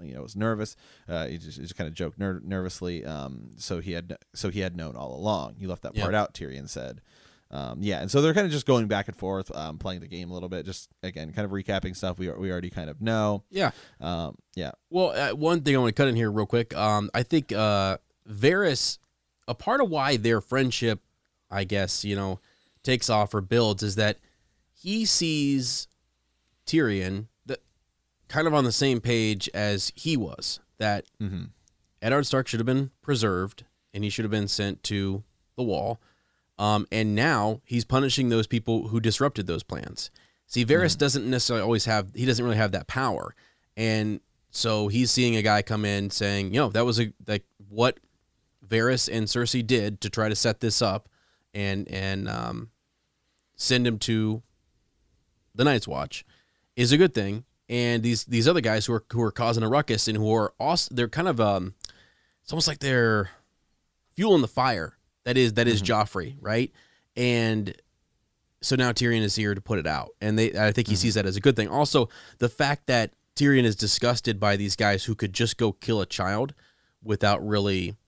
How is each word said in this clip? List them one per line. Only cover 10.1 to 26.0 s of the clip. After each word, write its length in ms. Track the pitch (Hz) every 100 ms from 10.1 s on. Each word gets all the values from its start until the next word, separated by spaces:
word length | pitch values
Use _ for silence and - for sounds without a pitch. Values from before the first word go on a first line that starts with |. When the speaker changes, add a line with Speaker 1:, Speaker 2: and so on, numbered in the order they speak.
| 87 87
Speaker 1:
a 20 |
little 140 | 90 90
bit, 180 | 92 80
just, 240 | 90 - _
again, 300 | 92 78 78
kind 100 | 82
of 80 | 104
recapping 420 | 98 95 98 95 90
stuff 200 | 95 90
we, 120 | 92
we 180 | 78 95
already 200 | 90 90
kind 200 | 92 78
of 120 | -
know. 420 | 110 110 107 101 -
Speaker 2:
Yeah. 220 | 190 165 - - _
Speaker 1:
Um, 380 | 80 85 80 - _ 92
yeah. 160 | 76 - _
Speaker 2:
Well, 200 | 180 180
uh, 260 | - 139 123
one 240 | 156 170
thing 140 | 143 135
I 40 |
wanna 120 | 120
cut 160 | 107 139
in 80 | 117
here 160 | 110
real 140 | 107 104
quick. 280 | 120 113 71
Um, 320 | 107 104 101
I 100 | -
think, 280 | 123 160 139
uh, 460 | 104 110 101 95 95 - _ -
Varys, 720 | 104 131 185 190 127 - - _ _ _ _ -
a 40 |
part 280 | 123 - 262
of 80 | 226
why 260 | 151 135 127
their 240 | 113 110
friendship, 640 | - 131 131 - 117 107 - _ _ _ _
I 160 | 98 95
guess, 400 | 101 92 - 104
you 100 | 101
know, 240 | 98 92 - _ _ _
takes 260 | - 127 -
off 240 | 107 101
or 80 | 107
builds 420 | 95 117 110 98
is 120 | 107 98
that 240 | 107 - _ _ _ _ _
he 320 | _ 175 214
sees 840 | 214 - 165 156 143 139 123 - - _